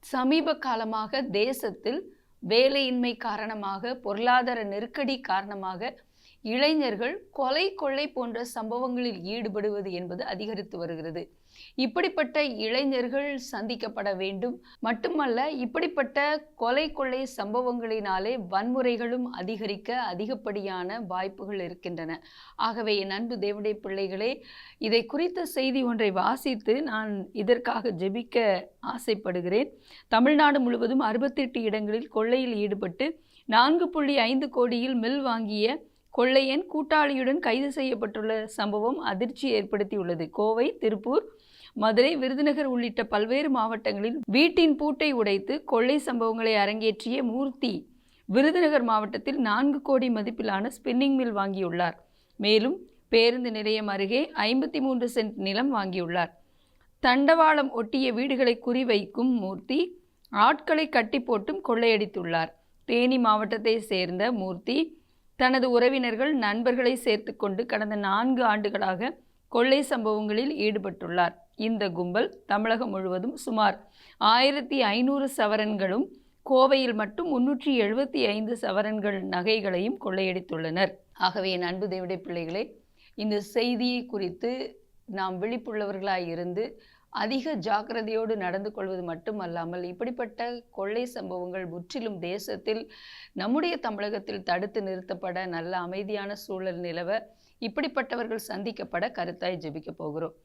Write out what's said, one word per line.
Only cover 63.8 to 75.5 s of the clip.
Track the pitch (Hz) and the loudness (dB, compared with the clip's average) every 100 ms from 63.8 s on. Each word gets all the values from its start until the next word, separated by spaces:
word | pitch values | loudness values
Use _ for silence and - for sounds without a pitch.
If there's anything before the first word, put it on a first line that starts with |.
| - | 0
சேர்ந்த | 190 185 180 220 240 | -2 0 0 0 0
மூர்த்தி | 185 180 - 262 320 - _ _ _ _ | -4 -6 -2 0 0 -6 _ _ _ _
தனது | 254 262 254 | 2 4 4
உறவினர்கள், | 240 247 269 247 220 269 294 | 6 6 4 0 0 0 2
நண்பர்களை | 220 214 240 247 247 254 | 0 2 2 2 2 2
சேர்த்துக்கொண்டு | 254 214 214 - 202 190 240 | 0 0 -2 -4 -4 -2 -2
கடந்த | 214 214 208 202 | -2 -2 -2 0
நான்கு | 196 247 254 240 | 2 2 2 2
ஆண்டுகளாக | 208 202 202 190 185 240 - _ _ _ 233 | 2 0 -2 -2 -2 -4 -6 _ _ _ 2
கொள்ளை | 247 269 277 | 4 4 2
சம்பவங்களில் | 262 214 214 214 208 277 302 214 | 0 0 0 0 0 -2 0 0
ஈடுபட்டுள்ளார். | 208 196 185 175 180 - - - _ 220 | 0 -4 -8 -4 2 0 0 -20 _ -2
இந்த | 226 196 170 | 0 -2 -2
கும்பல் | 180 185 254 - - | 0 0 0 -4 -2
தமிழகம் | 208 220 226 240 190 | 0 2 0 0 -4
முழுவதும் | 190 185 220 302 | -2 -2 -4 -6
சுமார் | - 220 208 190 - _ - - | -4 2 2 2 -10 _ -20 0
ஆயிரத்தி | 208 233 269 285 254 277 226 208 | 4 6 6 4 0 2 2 4
ஐந்நூறு | 254 277 277 269 | 2 2 0 0
சவரன்களும், | 214 | 2